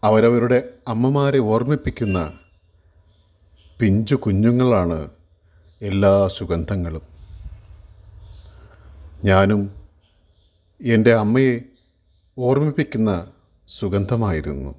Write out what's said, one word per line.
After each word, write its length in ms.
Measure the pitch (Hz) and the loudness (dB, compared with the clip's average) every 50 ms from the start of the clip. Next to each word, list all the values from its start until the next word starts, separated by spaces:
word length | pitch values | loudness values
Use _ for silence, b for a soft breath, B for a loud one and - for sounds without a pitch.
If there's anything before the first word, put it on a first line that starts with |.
| - | 2
അവരവരുടെ 580 | 107 107 110 110 117 120 120 120 120 127 123 127 - - _ _ - | 4 4 4 4 4 2 2 2 2 0 0 0 -4 -16 _ _ -6
അമ്മമാരെ 520 | 113 110 120 131 139 143 143 139 139 139 120 107 | -4 -2 0 0 0 0 0 0 0 0 0 2
ഓർമ്മിപ്പിക്കുന്ന 680 | 107 113 120 127 151 143 - - - - 117 104 95 92 82 78 82 - _ _ _ _ _ _ _ _ _ _ _ _ _ _ _ _ _ _ _ _ _ _ _ _ _ - _ | 0 0 0 0 -4 -4 -4 -8 -6 -4 -4 -2 -2 -2 -4 -6 -10 -16 _ _ _ _ _ _ _ _ _ _ _ _ _ _ _ _ _ _ _ _ _ _ _ _ _ -20 _
പിഞ്ചു 380 | - 117 107 95 104 110 104 143 | -2 0 0 2 0 0 -2 -2
കുഞ്ഞുങ്ങളാണ് 840 | - - 104 98 95 107 117 120 120 127 127 120 98 90 85 85 82 76 73 - _ _ _ _ _ _ _ _ - _ _ _ _ | -2 0 -2 0 2 2 2 2 2 2 2 2 2 0 0 -2 -6 -8 -10 -16 _ _ _ _ _ _ _ _ -20 _ _ _ _
എല്ലാ 320 | - 101 95 98 101 98 98 101 98 95 | -8 -6 -2 2 4 4 4 4 2 0
സുഗന്ധങ്ങളും. 760 | - - 107 78 87 85 82 - 101 98 87 85 80 80 - - - - - - - - - - - - - - - - - - - - - - - - - - - b b b b b b b b b b b b b - - - - - | -2 -6 -6 -4 -4 -4 -4 -4 -4 -6 -6 -6 -8 -12 -14 -16 -20 -20 -20 -20 -20 -20 -18 -20 -20 -20 -20 -20 -20 -20 -20 -20 -20 -20 -20 -20 -20 -20 -20 -20 -20 b b b b b b b b b b b b b -20 -20 -20 -6 0
ഞാനും 380 | 98 95 95 98 98 107 104 101 101 - - - - _ _ _ _ _ _ _ _ _ _ _ _ _ _ _ _ _ _ | 2 4 4 4 4 2 0 -2 -4 -10 -18 -20 -20 _ _ _ _ _ _ _ _ _ _ _ _ _ _ _ _ _ _
എൻ്റെ 320 | - 127 117 110 110 117 117 | -2 0 2 4 6 6 4
അമ്മയെ 400 | 113 107 104 113 131 135 131 123 113 120 - _ _ _ _ _ _ _ _ _ _ _ _ _ | 4 4 2 2 2 2 2 0 -2 -6 -14 _ _ _ _ _ _ _ _ _ _ _ _ _
ഓർമ്മിപ്പിക്കുന്ന 760 | - 127 123 135 135 147 156 143 - 151 - - 113 110 107 98 87 85 - - _ _ _ _ _ _ - | -6 -2 0 0 0 0 -2 -2 -2 -4 -4 -2 -2 -2 0 -2 -4 -6 -10 -20 _ _ _ _ _ _ -20
സുഗന്ധമായിരുന്നു. 1040 | - - - 98 87 101 98 92 123 117 113 101 87 78 71 73 73 69 67 69 67 | -14 -8 -8 -4 -2 -2 -2 -2 -2 -2 -2 -2 -2 -4 -6 -8 -8 -8 -10 -12 -14